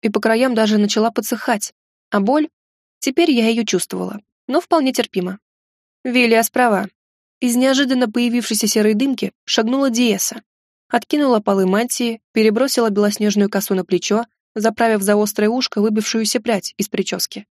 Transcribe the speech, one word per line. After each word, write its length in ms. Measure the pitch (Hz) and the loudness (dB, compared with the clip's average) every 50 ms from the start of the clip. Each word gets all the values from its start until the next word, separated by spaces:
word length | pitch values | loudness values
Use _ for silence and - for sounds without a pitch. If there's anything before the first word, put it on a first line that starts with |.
| - | -2
и 60 | 226 | -2
по 120 | 208 214 | -2 0
краям 340 | - 226 226 226 254 262 247 | 0 0 0 2 0 0 2
даже 240 | 220 220 214 214 214 | 0 0 2 2 2
начала 320 | 208 202 - 220 214 233 | 2 2 0 0 0 0
подсыхать, 600 | 233 - 214 - 247 220 - - 240 208 - - _ _ _ _ _ _ _ _ | -2 -4 -6 -6 -8 -6 -4 -4 -4 -4 -4 -10 _ _ _ _ _ _ _ _
а 100 | - 208 | -2 0
боль, 280 | 196 208 269 311 302 311 _ _ _ _ _ _ _ _ _ _ | 0 2 2 2 0 -2 _ _ _ _ _ _ _ _ _ _
теперь 320 | - 277 262 - 339 339 | -6 -4 0 2 2 4
я 180 | 277 233 220 220 | 4 2 2 2
её 160 | 233 226 233 | 2 0 -2
чувствовала, 560 | 214 - 180 - - - 185 180 - 202 208 _ _ _ _ _ - | -2 -2 -2 -2 -4 -8 -8 -8 -8 -10 -14 _ _ _ _ _ -2
но 120 | 254 320 | -2 -2
вполне 320 | - _ 359 320 277 262 254 | 0 _ 0 2 2 0 0
терпимо. 460 | - 233 - - 190 180 180 190 202 _ _ _ _ _ _ _ _ _ _ _ _ _ | -2 -4 -2 -2 -4 -4 -4 -8 -12 _ _ _ _ _ _ _ _ _ _ _ _ _
Виллиас 480 | 254 240 254 247 233 226 226 226 - | -2 0 2 2 4 4 2 2 0
права. 380 | _ 254 247 240 214 185 196 190 _ _ _ _ _ _ _ _ _ _ | _ 0 2 2 2 0 -2 -6 _ _ _ _ _ _ _ _ _ _
Из 160 | - 247 233 | -4 -2 0
неожиданно 540 | 247 254 269 262 262 285 247 262 254 247 226 | 2 2 2 2 2 2 0 2 0 0 0
появившейся 560 | 214 247 240 240 226 240 226 - 226 214 - | 0 0 0 0 0 -2 -2 -2 -2 -2 0
серой 280 | 208 - 220 214 214 220 | 0 2 2 2 2 2
дымки 380 | 208 262 277 262 - - 190 _ _ _ | 2 0 0 -2 -2 -4 -8 _ _ _
шагнула 460 | - - - 233 220 254 269 277 269 | -2 -2 0 0 0 0 0 0 0
Диеса. 520 | 226 226 247 233 202 190 - - - - _ _ _ _ _ _ _ _ _ _ | 2 2 2 2 2 0 -2 -6 -6 -10 _ _ _ _ _ _ _ _ _ _
Откинула 520 | - 214 - _ - 302 294 269 247 220 | -4 -4 -2 _ 0 0 2 2 2 2
полы 260 | 208 - 202 196 190 | 2 0 2 2 2
мантии, 540 | 185 190 208 233 247 - - 247 233 226 226 _ _ _ | 2 2 0 0 -2 -4 -4 -4 -4 -4 -6 _ _ _
перебросила 580 | 226 220 220 208 226 262 277 - - 233 226 | 2 2 2 4 2 0 0 0 0 0 0
белоснежную 580 | 202 202 208 208 208 - 214 208 202 208 202 196 | 2 2 0 0 0 0 -2 0 2 2 0 2
косу 260 | - 202 190 - 196 | 0 -4 -2 -2 -2
на 100 | 185 180 | -2 0
плечо, 420 | _ 190 175 - - 196 220 233 _ _ _ _ _ _ | _ -2 -2 0 0 -2 -2 -2 _ _ _ _ _ _
заправив 460 | 220 208 226 220 - 233 226 220 208 196 | -2 -2 -2 0 2 0 2 2 0 2
за 180 | 202 208 208 | 2 2 2
острое 280 | 214 208 - - 208 214 | 2 -2 -2 0 0 0
ушко 320 | 233 254 254 - - 220 | 0 0 -4 -4 -2 0
выбившуюся 600 | 202 226 214 220 208 - - 220 220 208 - 247 | 0 0 0 0 -2 -2 -2 -2 -2 -2 -2 -4
прядь 340 | 214 240 226 190 - - - | -2 -2 -4 -2 -4 -8 -8
из 120 | - 196 - | -8 -8 -6
причёски. 580 | - - 190 - - 185 - - - 208 208 _ | -4 -6 -4 -4 -4 -6 -6 -8 -8 -14 -16 _